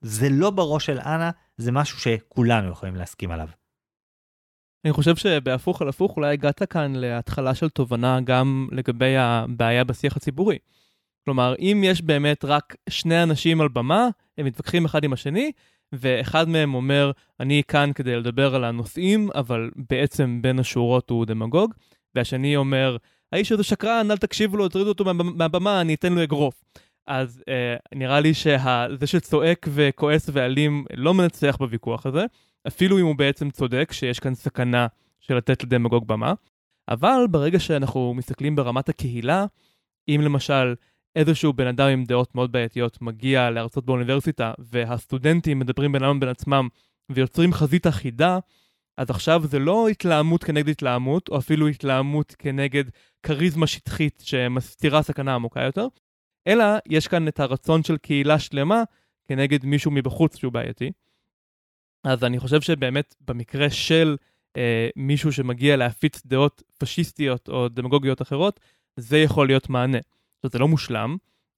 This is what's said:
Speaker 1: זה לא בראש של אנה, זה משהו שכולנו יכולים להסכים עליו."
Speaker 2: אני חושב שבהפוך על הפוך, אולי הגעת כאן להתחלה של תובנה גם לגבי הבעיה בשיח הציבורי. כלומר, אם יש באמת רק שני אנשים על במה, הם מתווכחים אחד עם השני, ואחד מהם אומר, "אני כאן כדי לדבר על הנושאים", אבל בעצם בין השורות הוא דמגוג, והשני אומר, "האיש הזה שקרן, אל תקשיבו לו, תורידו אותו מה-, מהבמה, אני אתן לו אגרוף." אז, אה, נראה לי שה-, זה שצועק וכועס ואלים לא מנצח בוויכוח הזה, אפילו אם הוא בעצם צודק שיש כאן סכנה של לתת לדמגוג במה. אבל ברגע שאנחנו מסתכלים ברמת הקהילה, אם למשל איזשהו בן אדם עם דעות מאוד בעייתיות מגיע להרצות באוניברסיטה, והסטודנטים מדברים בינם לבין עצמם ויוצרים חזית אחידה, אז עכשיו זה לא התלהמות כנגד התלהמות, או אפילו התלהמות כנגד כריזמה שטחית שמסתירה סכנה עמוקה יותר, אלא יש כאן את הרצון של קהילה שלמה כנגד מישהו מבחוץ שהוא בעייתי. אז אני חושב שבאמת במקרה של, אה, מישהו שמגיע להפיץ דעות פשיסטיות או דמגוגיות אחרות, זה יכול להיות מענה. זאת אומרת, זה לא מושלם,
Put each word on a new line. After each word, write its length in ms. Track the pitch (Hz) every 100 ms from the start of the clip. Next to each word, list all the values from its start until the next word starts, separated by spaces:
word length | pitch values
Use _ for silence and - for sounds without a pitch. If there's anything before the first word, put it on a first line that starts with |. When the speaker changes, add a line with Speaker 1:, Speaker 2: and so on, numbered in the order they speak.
Speaker 1:
זה 280 | 113 104 139
לא 200 | 139 196
בראש 360 | 196 156 147 -
של 140 | 131
אנה, 320 | 147 160 165 - _ -
זה 140 | 117
משהו 280 | 131 147 -
שכולנו 720 | 123 113 _ - 120 113 92
יכולים 240 | 90 92 90
להסכים 360 | 87 - 90
עליו." 180 | 82 80 - _ _ _ _ _ _ _ _ _ _ _ _ 156
Speaker 2:
אני 80 |
חושב 220 | 147 160 165
שבהפוך 640 | 202 151 127 127 180 175
על 80 | 143
הפוך, 280 | - 196 160
אולי 160 | 147
הגעת 300 | 147 147 -
כאן 320 | 196 170 143 131
להתחלה 600 | 123 117 - - 131 127
של 140 | 160
תובנה 500 | - 123 117 123 127
גם 460 | 127 127 135 135 131
לגבי 460 | 127 131 120 131 131
הבעיה 640 | 120 117 120 117 113 120
בשיח 340 | 127 120 139 143
הציבורי. 400 | - 135 202 151 _ _ _ _ _ _ -
כלומר, 300 | 131 123 127
אם 220 | 190 208 190
יש 160 | 175
באמת 440 | 160 143 147 143 139
רק 300 | 147 - - -
שני 340 | - 165 165
אנשים 380 | 170 143 165 160
על 60 | 147
במה, 400 | 120 123 196 247 - _ -
הם 80 | 135
מתווכחים 400 | - - 175 160
אחד 180 | 156
עם 100 | 147
השני, 380 | 127 143 180 302 - _ _ _
ואחד 560 | 131 131 120 131 160 165
מהם 240 | 160 147
אומר, 380 | 127 135 143 139 135 _ _
"אני 220 | 131 147 -
כאן 240 | 147 143 139
כדי 200 | 127 120
לדבר 400 | 120 117 135 131
על 80 |
הנושאים", 640 | 120 117 113 165 185 214 202 143
אבל 360 | 123 117 117 - 123
בעצם 520 | 131 143 - 127 120
בין 180 | 127 127
השורות 500 | 120 123 120 127 -
הוא 160 | 117 113
דמגוג, 480 | 110 113 156 220 - _ _ _ 123
והשני 400 | 120 131 139 143
אומר, 420 | 135 135 135 117 _ _ _
"האיש 200 | 175 214
הזה 120 | 214
שקרן, 480 | 202 202 214 233 214
אל 60 | 208
תקשיבו 400 | - - 208 208
לו, 120 | 190
תורידו 200 | 190 208
אותו 160 | 202 190
מה-, 180 | 175
מהבמה, 580 | 175 170 160 175 196 196
אני 120 | 165
אתן 200 | 156 180
לו 100 | 175
אגרוף." 400 | 156 147 143 - _ - _ _ -
אז, 360 | 131 127 123 139
אה, 280 | 127 123 120 - 139
נראה 240 | 131 143
לי 140 | 156
שה-, 540 | 156 156 135 131 123 123 135
זה 80 | 143
שצועק 600 | 175 - 151 165 175 151
וכועס 600 | 143 143 - 147 156 -
ואלים 520 | 139 127 135 151 147 -
לא 200 | - 147
מנצח 440 | 185 170 - 143 131
בוויכוח 460 | 127 113 117 117 135
הזה, 200 | 147 233 _ _ _ -
אפילו 320 | - 185 196
אם 60 | 170
הוא 100 | 139
בעצם 340 | 139 139 143
צודק 400 | - 127 127 160
שיש 280 | - 123 123
כאן 160 | 135 127
סכנה 520 | 131 - 123 123 120 _ _ _
של 180 | - 123
לתת 260 | 123 131
לדמגוג 440 | 127 123 117 120 110
במה. 260 | 110 123 214 _ _ _ _ -
אבל 360 | 117 190 262 240
ברגע 280 | 160 151 180
שאנחנו 540 | - 151 131 131 123
מסתכלים 420 | 123 - 135 147 147
ברמת 340 | 123 127 135
הקהילה, 560 | - 131 120 120 185 202 _ _ _ _ _ -
אם 120 | 147
למשל 520 | 151 139 - 139 127 123 _ _ _ 156
איזשהו 380 | 151 156 151
בן 140 | 127 127
אדם 220 | 123 139
עם 140 | 131
דעות 320 | 123 123 123 123
מאוד 160 | 123
בעייתיות 500 | 123 117 123 117 -
מגיע 480 | 117 110 131 131 123
להרצות 360 | 117 113 139 120
באוניברסיטה, 680 | 123 123 139 165 143 113 -
והסטודנטים 1000 | 117 120 117 120 - 131 147 170 165 139
מדברים 320 | 123 131 143
בינם 260 | 139 135 139
לבין 120 | 127
עצמם 380 | 123 143 139 123 _ _ _ _
ויוצרים 440 | 131 131 - 175
חזית 340 | - 147 175 170
אחידה, 520 | - 131 117 170 185 - _ _ _ _ -
אז 120 | 127
עכשיו 320 | 110 160 165 151
זה 140 | 139
לא 280 | 143 220 220
התלהמות 560 | 202 175 151 160 170
כנגד 260 | - 151 147
התלהמות, 600 | 151 135 123 127 170 -
או 80 | 139
אפילו 300 | - 156 151
התלהמות 680 | 143 139 131 139 147 - -
כנגד 440 | 143 135 139 139 131 - _ _
כריזמה 440 | - 143 175 156 156
שטחית 560 | - - - 151 - -
שמסתירה 760 | 131 123 127 - - 151 151
סכנה 320 | 151 143 135 127
עמוקה 260 | 117 127
יותר, 260 | 131 185 254 _ _ _ _ _ 185
אלא 180 | 226 208 214 -
יש 180 | 156 -
כאן 200 | 175 156
את 120 | -
הרצון 440 | 131 131 - 160
של 140 | 156 156
קהילה 420 | - 143 139 151
שלמה 440 | - 143 147 226 226 _ _ _ _
כנגד 380 | 135 139 143 135
מישהו 260 | 143 156
מבחוץ 460 | 139 127 123 160 -
שהוא 160 | 165
בעייתי. 380 | 120 120 110 131 - _ _ _ _ _ _ _ _ _ _
אז 200 | 135 123
אני 160 | 123 123
חושב 220 | 127 151
שבאמת 540 | 139 151 127 139 - _
במקרה 480 | 135 120 117 139 143
של, 480 | - - 165 160 143 _ _ _ 131
אה, 320 | 120 113 117 135
מישהו 360 | 135 143 151
שמגיע 460 | 139 123 120 143 135
להפיץ 440 | 123 - 151 - 127
דעות 380 | 131 143 _ _ _
פשיסטיות 720 | 135 - 165 - 139 123 -
או 200 | 131 120
דמגוגיות 520 | 117 123 143 135 131
אחרות, 380 | 131 143 196 - _ _ _ -
זה 180 | 113 151
יכול 300 | 151 156 135
להיות 220 | 135 -
מענה. 280 | 127 127 123
זאת 460 | - _ _ _
אומרת, 80 | 131
זה 80 | 120
לא 80 | 147
מושלם, 500 | 156 - 110 113 180 _ _ _